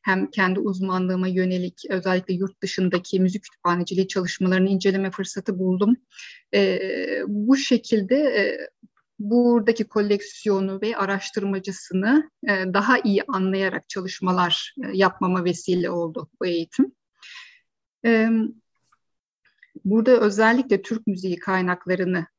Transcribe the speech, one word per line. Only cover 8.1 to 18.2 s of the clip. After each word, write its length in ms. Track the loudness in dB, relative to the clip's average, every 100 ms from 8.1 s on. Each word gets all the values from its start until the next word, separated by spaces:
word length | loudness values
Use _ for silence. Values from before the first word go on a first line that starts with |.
| 2
e, 420 | 2 2 0 -4 -12 _ -20 _ _ -10
buradaki 640 | 0 2 4 4 4 0
koleksiyonu 1000 | -2 0 2 0 -2 -8 -2 0 0 -2
ve 160 | -4 -2
araştırmacısını, 1300 | -2 -4 -4 -4 -2 -4 -6 -12 -4 -2 4 2 2 _ -2
e, 0 | -2 0
daha 260 | 0 2 2
iyi 240 | 4 0 0
anlayarak 600 | -2 0 0 -2 -4 _
çalışmalar, 840 | -10 -8 -4 -2 0 0 0 -4 -10 -6
e, 20 |
yapmama 520 | 2 2 2 0 0 0
vesile 440 | -4 -2 -2 0
oldu 400 | -4 -6 -8 -16 _
bu 60 | -4
eğitim. 460 | -4 -4 -2 -2 _ _ _ -20 -20 -20 _ _ _ _ _ 2
E, 240 | 2